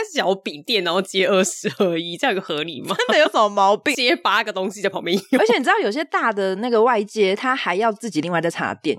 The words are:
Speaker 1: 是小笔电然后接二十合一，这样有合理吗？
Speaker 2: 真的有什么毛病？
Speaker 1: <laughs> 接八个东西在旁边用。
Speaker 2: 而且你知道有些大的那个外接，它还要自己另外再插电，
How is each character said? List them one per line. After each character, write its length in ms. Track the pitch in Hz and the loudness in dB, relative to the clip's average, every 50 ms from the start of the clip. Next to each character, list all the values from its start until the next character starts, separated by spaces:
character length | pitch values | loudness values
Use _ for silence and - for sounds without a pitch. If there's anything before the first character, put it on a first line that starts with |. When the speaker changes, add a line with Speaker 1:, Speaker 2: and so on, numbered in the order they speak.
| 440 | -2
Speaker 1:
是 60 | 403 | -2
小 240 | 320 269 185 175 196 | -2 -2 0 0 -2
笔 260 | 190 - 214 151 147 | -2 -4 -8 -10 -8
电 220 | 143 - 240 202 175 | -4 -2 -2 0 0
然 100 | 175 165 | 0 0
后 80 | 190 | 0
接 240 | 190 - - 190 185 | -2 -2 -2 0 2
二 180 | - 202 185 185 | 2 2 2 2
十 240 | - - - - - | 0 -2 -6 -6 -4
合 280 | - - 208 180 170 | -2 0 0 0 0
一， 180 | 165 170 170 170 | -2 -4 -6 -6
这 120 | - - | -2 -2
样 80 | 269 196 | -2 0
有 40 | 185 | -2
合 220 | 180 - 165 147 | -4 -4 -4 -6
理 220 | 156 170 156 120 - | -6 -6 -8 -8 -8
吗？ 100 | - 294 | -6 -4
Speaker 2:
真 200 | - 494 508 427 | -2 0 2 2
的 20 | |
有 80 | 311 302 381 | 4 2 4
什 20 | - | 4
么 160 | 277 220 208 | 2 2 2
毛 260 | 202 208 190 196 214 | 2 4 4 4 2
病？ 160 | 208 - 302 269 | 2 0 -2 -2
Speaker 1:
<laughs> 40 | |
接 180 | - 247 247 339 | 0 0 0 0
八 280 | 240 - 208 190 220 214 | 0 2 2 2 2 0
个 100 | 214 190 | -2 -2
东 160 | 190 190 202 | -4 -4 -4
西 100 | 190 208 | -4 -4
在 80 | 190 | -4
旁 160 | 196 180 180 - | -4 -4 -4 -2
边 160 | 170 175 - - - | -2 -2 -2 0 0
用。 100 | - 254 | 0 2
Speaker 2:
而 60 | 427 | 4
且 100 | 320 453 | 4 2
你 60 | 330 247 | 2 2
知 80 | 320 | 2
道 80 | 392 453 | 2 2
有 100 | 349 202 | 2 0
些 140 | 214 294 330 | -2 -4 -4
大 280 | 311 - 370 302 233 | -4 -2 -2 0 0
的 220 | 214 202 196 190 190 | 0 0 -2 -2 -2
那 120 | 190 226 254 | -2 -2 0
个 140 | 233 214 220 | 4 4 4
外 200 | 254 247 208 208 | 4 4 2 -2
接， 320 | 196 - 220 202 190 196 | -2 0 0 2 2 2
它 200 | 208 - 262 254 | 0 0 -2 -2
还 180 | - - 190 175 | 0 -2 -2 0
要 180 | 190 226 233 | 0 0 0
自 200 | 208 214 - 233 | 0 -2 -6 -6
己 100 | 170 151 | -4 -4
另 100 | 147 175 | -2 0
外 80 | 180 165 | 0 0
再 80 | 165 | 0
插 280 | 170 - - 156 104 92 | -2 -2 -2 -4 -4 -6
电， 200 | - - 156 - | -4 -2 -2 -2